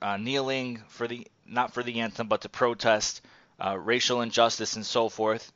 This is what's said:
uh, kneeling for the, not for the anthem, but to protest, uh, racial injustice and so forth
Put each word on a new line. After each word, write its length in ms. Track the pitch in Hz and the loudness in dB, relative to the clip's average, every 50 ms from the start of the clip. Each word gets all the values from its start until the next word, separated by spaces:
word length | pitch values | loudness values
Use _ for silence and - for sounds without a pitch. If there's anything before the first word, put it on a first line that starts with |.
| - | -4
uh, 140 | 101 101 | -4 -2
kneeling 680 | 98 107 120 135 139 135 131 135 131 127 127 120 113 107 - | -2 -2 -2 -2 -2 0 0 -2 -2 -4 -6 -8 -10 -14 -16
for 180 | - - 120 | -8 -6 -6
the, 180 | 117 120 120 117 - _ _ _ | -6 -6 -8 -12 -16 _ _ _
not 260 | - 107 123 127 117 - | -6 -2 -2 -2 -2 -2
for 120 | 123 120 | -6 -6
the 160 | 123 120 117 | -4 -4 -2
anthem, 260 | 113 110 98 - 120 | -4 -4 -4 -6 -4
but 140 | 107 110 104 | -2 -2 -2
to 80 | - 101 | -2 -4
protest, 720 | - - 131 120 120 101 - 120 110 107 104 - - - - - - - _ _ _ - | -2 2 2 2 2 2 4 4 4 4 2 -2 -6 -8 -14 -20 -20 -20 _ _ _ -6
uh, 180 | 90 95 98 95 | -4 -4 -4 -2
racial 440 | 80 104 120 123 - - 127 120 120 | 0 0 0 2 2 2 2 0 0
injustice 520 | 113 104 117 117 117 - - 110 - - | 0 4 6 6 6 4 2 -4 -4 -4
and 100 | 110 107 | -6 -6
so 240 | - - 120 113 110 | -2 0 2 2 2
forth 440 | - - 110 107 110 113 - - - | 0 0 2 2 2 0 -4 -10 -18